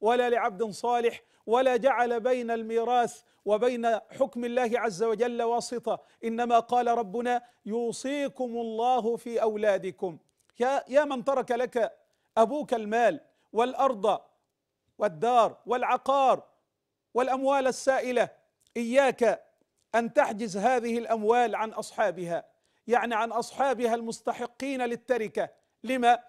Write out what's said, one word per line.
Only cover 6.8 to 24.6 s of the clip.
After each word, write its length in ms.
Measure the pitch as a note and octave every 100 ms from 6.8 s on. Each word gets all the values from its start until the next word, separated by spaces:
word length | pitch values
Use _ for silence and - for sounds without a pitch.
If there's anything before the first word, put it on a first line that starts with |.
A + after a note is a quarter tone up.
| A#3
ربنا: 540 | A#3 G3+ A#3 A#3+ A#3+ - _ G3+
"يوصيكم 920 | A#3 A#3 - B3+ C#4+ C#4 C4+ B3 A#3
الله 600 | A3+ A3 A#3+ B3+ G#3+ A#3
في 240 | A#3+ A3
أولادكم". 760 | A3 G#3 G#3+ F#3+ F3+ - F#3 D#3 _ _ _ -
يا، 240 | B3 C#4 -
يا 180 | C4+ D4
من 180 | C4
ترك 280 | C4 C4+ -
لك 460 | A#3+ B3+ A#3+ G3 - _ _ _ A3
أبوك 360 | A3+ D4 -
المال 460 | A#3 G#3 A3+ A3+ D3 _ _ _
والأرض 680 | G#3 B3 B3 C4+ G#3 G#3 E3 _ _ _ _ _ _ _ -
والدار 600 | G#3 D#3 A3+ B3 F#3+ - -
والعقار 800 | B3 - B3 - C#4 C4 G3 - _ _ _ _ _ _
والأموال 540 | A#3 B3+ C4+ C4+ C#4 C4
السائلة، 640 | B3+ C4+ C4 B3+ A#3+ F3+ - _ _ _ A#3
إياك 680 | A#3 C4 C4+ - A3+ F3 _ _ _ _ - A3+
أن 180 | A#3
تحجز 440 | D4 B3+ G3+ A3+ F#3+
هذه 400 | A3+ B3+ A#3 A#3
الأموال 580 | A3+ A3+ G#3 A#3+ A#3 G3
عن 140 | A3
أصحابها، 760 | G#3 - - G#3 F3 E3+ E3 - _ _ _ -
يعني 280 | A3+ A#3 A3
عن 160 | A#3
أصحابها 640 | A3 - - C4+ A#3 A#3 A#3
المستحقين 840 | A3+ - B3+ - A#3 -